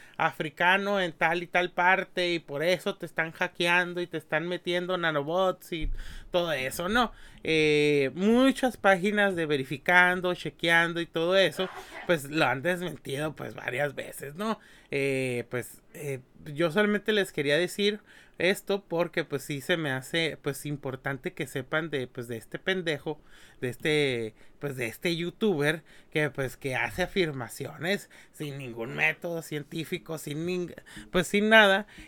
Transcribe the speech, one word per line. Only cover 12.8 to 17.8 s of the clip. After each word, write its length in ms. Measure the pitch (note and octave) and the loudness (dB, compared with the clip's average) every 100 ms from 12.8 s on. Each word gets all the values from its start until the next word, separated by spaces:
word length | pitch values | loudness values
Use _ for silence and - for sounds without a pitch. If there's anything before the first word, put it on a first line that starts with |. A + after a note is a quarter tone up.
| F3+ D3 - C3+ D#3 | -4 -8 -6 -4 -4
pues, 200 | D3 A#2+ | -6 -10
varias 400 | - - B2 D3 | -10 -6 -2 -2
veces, 400 | C3+ - - C#3+ | -4 -10 -10 -12
¿no? 240 | D3 A3 G#3+ - - - | -6 -4 -6 -8 -20 -8
Eh, 540 | C#3 C#3 C3+ C3 A#2+ A#2 | -2 0 0 -2 -4 -4
pues... 320 | B2 A2+ - - | -6 -8 -14 -18
Eh, 280 | - D3 C3 - - | -10 -8 -8 -12 -18
yo 260 | D#3 C#3+ E3+ | -8 -2 0
solamente 420 | D#3+ G#3 G#3 G#3+ | 2 2 2 0
les 200 | G#3+ F3+ | 0 0
quería 240 | - C#3 D3 | -2 0 2
decir 420 | F3 - | 0 0